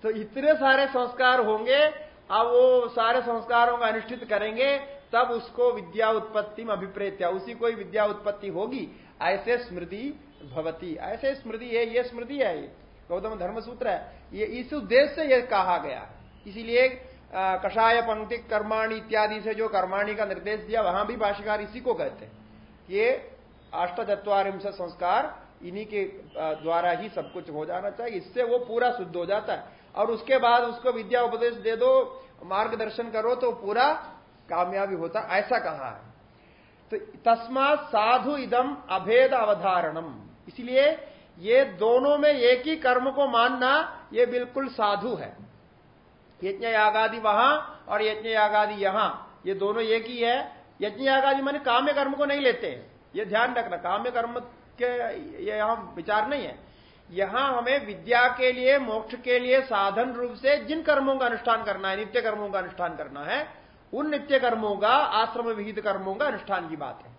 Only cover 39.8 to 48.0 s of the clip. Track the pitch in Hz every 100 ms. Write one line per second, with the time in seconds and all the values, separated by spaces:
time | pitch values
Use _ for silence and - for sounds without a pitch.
39.8 | 165 160 165 113 101 - - - 240 254
40.8 | 285 320 - - - - 185 247 269 180
41.8 | 214 247 285 294 294 277 240 247 294 311
42.8 | 254 247 262 269 277 233 240 262 254 294
43.8 | 330 - - 214 247 247 247 269 269 240
44.8 | 208 196 220 190 110 - - - _ _
45.8 | _ _ _ _ _ _ 180 196 226 220
46.8 | 214 214 220 226 214 208 262 302 - -
47.8 | - 208